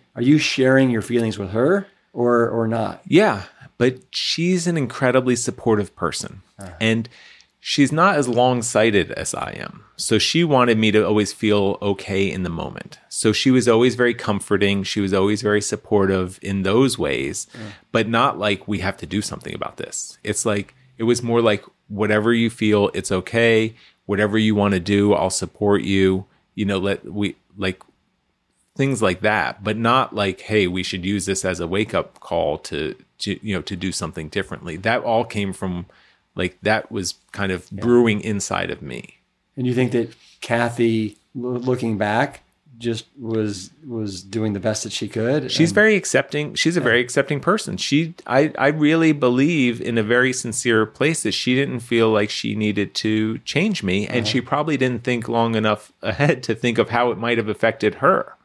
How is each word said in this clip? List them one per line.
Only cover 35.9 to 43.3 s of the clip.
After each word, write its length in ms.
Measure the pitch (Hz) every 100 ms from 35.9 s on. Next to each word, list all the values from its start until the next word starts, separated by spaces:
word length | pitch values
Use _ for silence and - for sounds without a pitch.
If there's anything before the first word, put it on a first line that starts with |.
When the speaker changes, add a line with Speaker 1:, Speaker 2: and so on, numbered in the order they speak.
| _ _ _ _
Speaker 2:
like, 220 | - 92 -
that 280 | 101 110 -
was 260 | 110 90 - _
kind 200 | - 98
of 140 | 90 -
Speaker 1:
Yeah. 120 | 98
Speaker 2:
brewing 380 | 113 120 117 104
inside 480 | 113 101 - 50 -
of 100 | -
me. 360 | 67 62 - _ _ _ _ -
Speaker 1:
And 100 | 127
you 80 |
think 180 | 123 127
that 220 | 120 117 - _ _
Kathy, 800 | - 120 120 117 117 113 107 - _
lo-, 160 | - 123 123
looking 400 | 127 123 117 104
back, 440 | 104 110 143 - _ _ _ 117
just 260 | 117 113 - -
was, 520 | 113